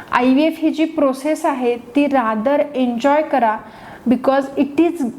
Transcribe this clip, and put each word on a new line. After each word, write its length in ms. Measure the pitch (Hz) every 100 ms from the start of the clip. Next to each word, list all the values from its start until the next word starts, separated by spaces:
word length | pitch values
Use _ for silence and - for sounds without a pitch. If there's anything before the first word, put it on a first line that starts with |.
| -
आयव्हीएफ 440 | - 254 262 311 320
ही 100 | 311
जी 160 | 269 311
प्रोसेस 600 | 320 277 262 302 311 330
आहे 320 | 269 247 240
ती 280 | - - 285
rather 540 | 277 226 220 220 294 294 262
एन्जॉय 460 | 254 233 277 294
करा, 360 | 302 277 226 220 - - - - -
because 540 | 254 - 269 269 -
it 180 | 285 -
is 140 | 339 339 247